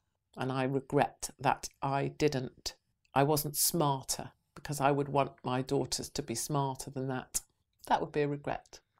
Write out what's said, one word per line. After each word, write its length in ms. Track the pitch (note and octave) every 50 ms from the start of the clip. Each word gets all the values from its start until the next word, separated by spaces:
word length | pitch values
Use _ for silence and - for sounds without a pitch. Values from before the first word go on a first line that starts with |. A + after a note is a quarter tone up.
| _ _ _ _ _ _ _
and 140 | - B2+ C3
I 140 | C3 C3+ C3
regret 680 | C3 C#3 C3+ C3 - - C#3+ B2 - - _ - - - -
that 300 | B2+ B2+ B2+ - - - - _
I 260 | - C#3 C#3 C#3 C#3 C#3+
didn't, 680 | D3 - - F3+ C#3+ C3 C3 - - - - - - - _ _ _ _ _ _ -
I 80 | C3
wasn't 340 | C#3+ C#3+ D#3 D3 D3 D3+ D3
smarter, 760 | - - - - E3+ D3+ C#3+ C#3 C3+ C3+ - - - - C#3+ - _ _ _ _
because 240 | - - - C#3+ C#3+
I 100 | C3+ C#3
would 180 | C#3+ C#3 C#3+ C#3
want 240 | C#3+ C#3+ C3+ C3+ - - -
my 180 | B2+ B2+ B2+
daughters 460 | C3 - C#3 C#3 C3+ C3 - - - -
to 120 | - -
be 120 | D3 - A#2
smarter 560 | A#2 - - D3+ C#3+ C#3 C3+ C3 - - -
than 160 | C#3+ C3+ C3 C3+
that. 340 | B2+ B2+ - - - - - _ _ _ _ _ _ _ -
That 140 | - A#3 -
would 100 | - D3+
be 100 | - D3+
a 60 | D3 C#3+
regret. 520 | C#3+ C#3+ D3 - - - - _ - - - _ _